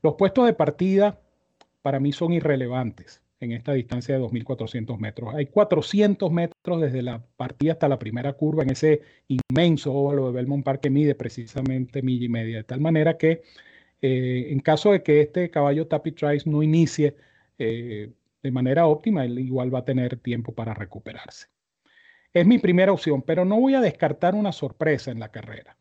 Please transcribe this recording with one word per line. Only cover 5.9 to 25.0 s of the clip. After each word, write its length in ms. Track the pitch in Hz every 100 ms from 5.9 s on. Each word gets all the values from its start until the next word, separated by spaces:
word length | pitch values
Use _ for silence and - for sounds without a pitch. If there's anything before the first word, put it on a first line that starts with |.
| 202 208 196 160
metros 500 | 170 170 _ - 170
desde 220 | 147 127
la 220 | 123 120 - _
partida 360 | 127 - 147
hasta 160 | 160 147
la 100 | 131
primera 360 | 107 117 139
curva 280 | 139 151 151
en 80 | 135
ese 300 | 131 156 151 - _ _
inmenso 680 | 127 - 131 170 151 147
óvalo 320 | 139 143 143 131
de 60 |
Belmont 320 | 123 127 143
Park 180 | 135 131
que 80 | 143
mide 240 | 139 147
precisamente 880 | 143 113 - 113 131 135 131 127 143
milla 240 | 131 123 120
y 20 |
media, 300 | 117 113 113
de 60 |
tal 160 | 107 123
manera 360 | 156 160 151 165
que, 260 | 160 165 - - - _ _ _
eh, 460 | 135 127 127 127 123
en 100 | 139
caso 320 | - 156 208
de 100 | 190
que 200 | 185 147
este 280 | 147 180 170
caballo 360 | 160 143 143 160
Tappy 260 | 151 160
Trice 360 | 156 147 147 156
no 140 | 147
inicie, 540 | 156 160 160 - 147 147 _ _ _ _
eh, 520 | 113 113 120 104 101 _ _ _
de 80 | 135
manera 360 | 127 127 143 165
óptima, 380 | 151 226 185
él 140 | 127 120
igual 360 | 131 131 127
va 60 | 127
a 40 |
tener 320 | 127 127 123 123
tiempo 360 | - 117 117
para 200 | 117 113
recuperarse. 760 | 104 104 - - - - - - _ _ _ _ _ _ _ _
Es 140 | 175 175
mi 120 | 247
primera 340 | 185 180 190
opción, 300 | 190 160 139
pero 220 | - 160
no 160 | 185 214
voy 140 | 269
a 60 | 269
descartar 540 | 214 - 156 143 175
una 180 | 208 202
sorpresa 580 | - 139 - 160 143